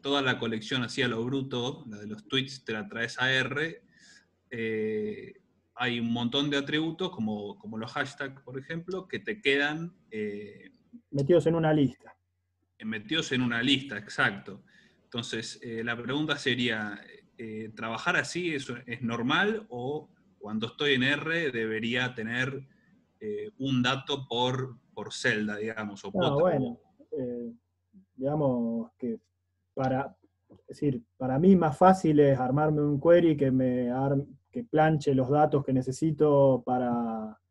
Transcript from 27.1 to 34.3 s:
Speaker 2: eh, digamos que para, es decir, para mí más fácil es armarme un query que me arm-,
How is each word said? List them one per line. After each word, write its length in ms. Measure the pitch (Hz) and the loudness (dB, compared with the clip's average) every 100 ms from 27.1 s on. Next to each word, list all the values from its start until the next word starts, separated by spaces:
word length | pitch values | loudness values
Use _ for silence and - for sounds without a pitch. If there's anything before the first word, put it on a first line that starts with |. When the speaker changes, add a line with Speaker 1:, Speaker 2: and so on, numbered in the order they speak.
Speaker 2:
eh, 400 | 151 240 240 233 233 _ _ _ - _ - | -8 -6 -6 -10 -12 _ _ _ -20 _ -8
digamos 760 | 135 151 139 123 117 117 113 _ | -4 0 0 0 -2 -4 -8 _
que 220 | 123 220 _ _ _ _ _ | -8 -8 _ _ _ _ _
para, 420 | - 262 262 143 - _ _ _ | -4 -2 -2 -4 -10 _ _ _
es 180 | - _ | -20 _
decir, 340 | - 147 123 - _ | -4 -2 -2 -8 _
para 200 | 127 131 | -2 4
mí 160 | 180 190 | 8 8
más 220 | 160 143 | 6 6
fácil 420 | 185 185 160 147 | 8 8 6 6
es 200 | 143 131 | 8 6
armarme 420 | 127 139 156 151 | 2 2 2 2
un 180 | 147 143 | 2 2
query 360 | 165 175 170 147 | 6 8 8 4
que 160 | 135 | 2
me 380 | 131 127 123 120 | 4 2 0 0
arm-, 380 | 123 139 139 139 | 0 0 0 -2